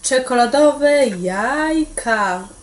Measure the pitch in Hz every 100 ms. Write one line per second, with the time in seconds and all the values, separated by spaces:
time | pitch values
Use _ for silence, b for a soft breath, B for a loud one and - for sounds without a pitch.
0 | - 262 254 247 240 277 302 277 294 285
1 | 254 185 180 185 226 294 311 320 311 -
2 | 233 220 196 180 202 -